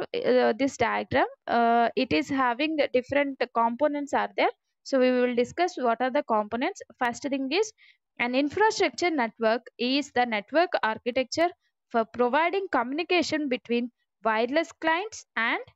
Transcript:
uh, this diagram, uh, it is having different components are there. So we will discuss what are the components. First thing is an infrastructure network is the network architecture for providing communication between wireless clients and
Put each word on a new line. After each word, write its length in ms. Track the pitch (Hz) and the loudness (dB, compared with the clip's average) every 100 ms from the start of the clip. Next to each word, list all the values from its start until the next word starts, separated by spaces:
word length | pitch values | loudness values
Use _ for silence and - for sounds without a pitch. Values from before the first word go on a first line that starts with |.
| - | -4
uh, 380 | - - 254 240 220 | -4 2 4 4 2
this 200 | 269 - | -2 0
diagram, 500 | 226 208 214 262 427 539 - | -2 -2 -2 0 0 -4 -2
uh, 400 | 233 233 233 233 - | 2 4 4 2 0
it 160 | 262 | 0
is 160 | 311 294 | 0 0
having 500 | 269 254 233 311 311 262 | 0 0 0 -2 0 0
different 500 | 254 240 285 285 269 - | 0 0 -2 -2 -2 -4
components 600 | 233 233 240 302 285 285 | 0 0 0 0 -2 -2
are 180 | 240 208 - | -2 -2 0
there. 140 | 349 - _ _ | 0 -2 _ _
So 160 | - 269 | -2 2
we 100 | 254 | 4
will 240 | 247 247 | 4 2
discuss 400 | 240 240 - 359 339 | 0 -2 0 -2 0
what 240 | 247 226 | -2 0
are 100 | 254 | 0
the 120 | 277 | -2
components. 600 | - 220 208 240 311 415 - - | 0 -2 -2 -2 -4 -6 -14 -4
First 200 | 247 240 | -4 -2
thing 240 | 285 262 269 | -4 -4 -2
is 220 | 330 427 - - _ _ - | -2 -2 -6 -20 _ _ -6
an 160 | 240 254 | -2 0
infrastructure 760 | 294 359 440 427 339 - 349 | 0 2 2 2 -2 0 -2
network 560 | 311 226 - 220 240 - - | 0 -2 0 0 0 -4 -6
is 360 | 240 269 285 | -2 -2 -2
the 100 | 247 | -2
network 460 | 247 214 202 294 359 - | 0 -2 -2 0 2 0
architecture 640 | 220 220 240 254 254 - 339 - _ _ _ | -2 -4 -4 -4 -2 0 0 -2 _ _ _
for 140 | 233 | -2
providing 640 | 226 233 247 277 339 392 392 | -2 0 2 2 0 -2 -2
communication 800 | 269 240 294 339 359 - 311 294 | -2 -2 -4 0 0 2 -2 -2
between 420 | 247 - 240 240 _ _ _ | -4 -2 -2 -2 _ _ _
wireless 480 | 226 220 240 294 330 - | -2 0 0 0 -2 -4
clients 440 | 320 330 427 - - | -2 0 -2 -12 -10
and 240 | - 233 339 508 | -4 -2 -2 -8